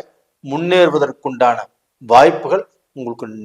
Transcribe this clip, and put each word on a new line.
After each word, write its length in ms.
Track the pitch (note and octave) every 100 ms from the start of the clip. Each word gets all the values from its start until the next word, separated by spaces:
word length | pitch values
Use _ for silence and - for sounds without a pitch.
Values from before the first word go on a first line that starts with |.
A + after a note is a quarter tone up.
| - _ _ _ C#3
முன்னேறுவதற்குண்டான 1040 | C#3+ E3+ F#3 E3+ D3 C#3 C3+ C#3 B2 B2 A#2 G2+ _ _ _ A#2+
வாய்ப்புகள் 520 | A#2+ D#3 E3 C#3 F#3 - _ _ -
உங்களுக்கு 300 | A#2+ A#2 A#2 A2